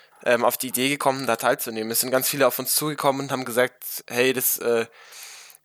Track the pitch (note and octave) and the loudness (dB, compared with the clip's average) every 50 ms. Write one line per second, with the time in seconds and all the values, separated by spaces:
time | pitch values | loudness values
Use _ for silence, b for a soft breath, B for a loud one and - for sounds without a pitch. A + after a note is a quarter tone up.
0 | b b b b b - A#2+ A#2 A2+ A#2+ - - - B2 - A#2+ C3 C3+ C#3+ C#3 | b b b b b 2 2 4 4 2 2 0 -6 -4 -2 0 0 0 0 0
1 | - C#3 C3 C3+ C3 A#2 A2+ - C3 A#2+ C#3+ - - A#2+ A2 A2 A2 A2+ A2+ - | 0 0 0 0 0 -2 0 0 2 0 0 0 -2 -6 -6 -6 -4 -2 -2 -2
2 | B2 B2+ B2+ C3 B2+ - D3 C#3+ C3+ A#2+ - - B2+ - - - D3+ D#3 D3 - | 0 2 0 0 0 0 2 4 2 2 2 0 -2 -2 -2 0 0 -2 -2 0
3 | - C#3 C3+ C3+ C#3 C#3 C#3 B2+ C3 B2+ A2 B2 B2+ B2 _ - - - - - | 2 2 2 0 -2 -4 -4 -4 -4 -2 2 2 2 2 _ -8 -14 -12 -12 -12
4 | - - A#2+ B2 B2+ C3 B2 - - - - - G2 A#2 A#2 A2+ A2+ - B B | -10 -6 0 2 2 2 2 2 0 -2 -2 0 0 2 2 2 0 -2 B B
5 | B B B B B B B B B B B B | B B B B B B B B B B B B